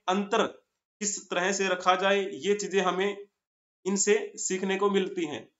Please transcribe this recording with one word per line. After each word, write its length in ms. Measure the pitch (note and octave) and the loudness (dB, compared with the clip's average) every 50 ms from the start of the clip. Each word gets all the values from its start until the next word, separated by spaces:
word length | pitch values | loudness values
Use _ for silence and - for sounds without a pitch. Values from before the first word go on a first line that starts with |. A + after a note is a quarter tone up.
| _ F3+ | _ -2
अंतर 380 | F#3 G3+ G3+ G3 A#3 A3 F3 - - - _ _ _ _ _ _ _ - | 0 0 0 0 2 0 0 0 -4 -8 _ _ _ _ _ _ _ -6
किस 280 | G#3 G3 - - - - | -6 -4 -4 -6 -8 -6
तरह 220 | F#3 F3 F3+ F#3+ | -4 -2 0 0
से 160 | G3 G3+ G3 F#3+ | 0 0 0 0
रखा 280 | F3+ F3+ F3+ F3+ F#3 | 0 2 2 2 2
जाए, 260 | F#3 G3 G3 G3+ G3+ | 4 4 2 2 2
ये 340 | F#3+ - - C3+ C#3+ G3 G#3 | 0 -2 -6 -4 -2 0 0
चीजें 260 | G3+ G3+ F3 F3+ G3 | 0 -2 0 0 0
हमें 440 | F3+ F3+ F3 F#3 G3 G3+ G3 - - - _ _ _ _ _ _ _ _ _ _ - | 2 2 0 0 -2 -2 -4 -6 -12 -18 _ _ _ _ _ _ _ _ _ _ -4
इनसे 460 | F#3 G3+ G3 - G#3 G#3+ - - - - | -2 0 2 4 4 2 2 2 -2 -8
सीखने 420 | - - - F#3 F#3 G3+ F#3+ F#3+ F#3 | -8 -6 -4 -4 -2 -2 -2 0 0
को 120 | G3+ G3+ | 2 2
मिलती 360 | G3 G3 F#3 E3 - F3 E3 | 2 2 0 0 -2 -4 -4
हैं। 180 | D3 C#3 G#2+ - - _ _ | -4 -6 -8 -12 -14 _ _